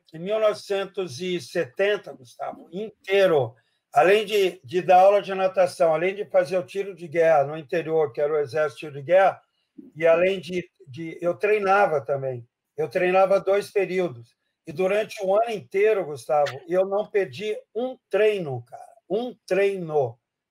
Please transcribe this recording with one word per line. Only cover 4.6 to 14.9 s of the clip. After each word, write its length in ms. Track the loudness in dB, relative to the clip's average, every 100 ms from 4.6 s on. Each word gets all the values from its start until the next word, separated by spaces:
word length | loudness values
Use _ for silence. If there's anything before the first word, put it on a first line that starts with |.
de 180 | -6 -4
dar 200 | 4 8
aula 200 | 8 6
de 100 | 0
natação, 600 | -2 -2 2 0 2 2
além 200 | 2 0
de 100 | -4
fazer 320 | 0 0 2 -2
o 40 |
tiro 300 | -4 -8 -8
de 120 | -10 -8
guerra 380 | 2 4 4
no 120 | 2 -4
interior, 540 | -6 -6 -2 0 0
que 80 | -2
era 120 | -2
o 60 | -2
exército 360 | -2 -2 -4
de 60 | -4
tiro 120 | -14
de 80 | -14
guerra, 380 | 2 4 4 0 _ _ _ -20 -20
e 120 | -2 2
além 340 | 4 2 -2
de, 280 | -6 -8 -8 _ -20
de, 300 | -14 -14 -6
eu 140 | -4
treinava 680 | -2 0 0 2 2 4 0
também. 460 | -2 -4 -4 -8 -14 _ _ -8
Eu 120 | -4
treinava 500 | -2 0 2 4 2
dois 300 | 2 -2 0
períodos. 640 | -4 -2 -2 -4 -6 -20 _ _ _ -16
E 60 |
durante 520 | -4 -2